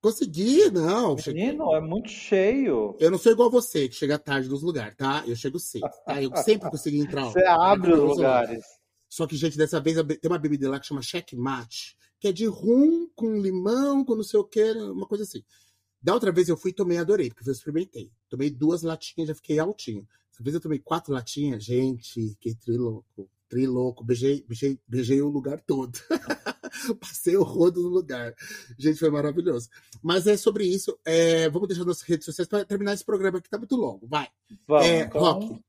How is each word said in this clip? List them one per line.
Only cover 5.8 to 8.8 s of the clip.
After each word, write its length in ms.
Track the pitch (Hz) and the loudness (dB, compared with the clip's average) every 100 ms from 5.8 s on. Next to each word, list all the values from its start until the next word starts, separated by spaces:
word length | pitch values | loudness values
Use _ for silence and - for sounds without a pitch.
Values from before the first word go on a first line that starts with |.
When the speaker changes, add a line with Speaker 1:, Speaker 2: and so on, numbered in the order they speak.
| 151 - - | -8 -10 -8
Speaker 1:
tá? 160 | 143 | -4
Eu 120 | 135 143 | -2 0
sempre 320 | 143 214 175 | 2 2 0
consegui 300 | 151 160 147 | -6 -4 -2
entrar, 280 | 143 139 131 | -2 -4 -2
ó. 40 | |
Speaker 2:
Você 120 | 175 | 2
abre 480 | 185 170 180 196 175 | 4 6 6 4 6
os 60 | 165 | 6
Speaker 1:
Maravilhoso 240 | 143 139 | 6 4
lá. 200 | 131 127 | 4 4
Speaker 2:
lugares. 240 | 117 113 - _ | 2 -6 -12 _